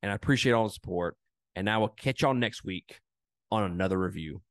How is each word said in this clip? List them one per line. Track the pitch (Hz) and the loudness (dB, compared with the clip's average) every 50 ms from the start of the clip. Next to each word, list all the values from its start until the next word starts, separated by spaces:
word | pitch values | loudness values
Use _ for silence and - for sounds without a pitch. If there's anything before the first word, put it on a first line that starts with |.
and | - 101 | -2 -2
I | 101 | -4
appreciate | 101 - - 139 123 - 131 120 | -2 2 2 2 4 4 4 4
all | 113 113 | 4 2
the | 107 - | 0 -2
support. | - _ - 90 87 87 85 - _ _ _ _ _ _ _ _ | -8 _ -6 -4 -2 -2 -2 -4 _ _ _ _ _ _ _ _
And | 92 98 104 | -4 -2 0
I | 107 110 | 2 2
will | 110 104 | 2 0
catch | - - - 147 127 - | -2 -4 -4 -4 -2 2
y'all | - 143 135 | 2 2 2
next | 123 120 110 - - - | 2 0 -2 -2 -6 -10
week | 113 95 87 - - - - _ _ _ _ _ _ _ _ _ _ | -8 -8 -8 -10 -14 -20 -20 _ _ _ _ _ _ _ _ _ _
on | - 110 104 | 0 0 0
another | 92 87 87 95 95 95 92 | 0 0 0 0 2 2 2
review. | 92 90 - 85 80 78 73 - - _ | 0 0 -2 -4 -8 -8 -10 -12 -14 _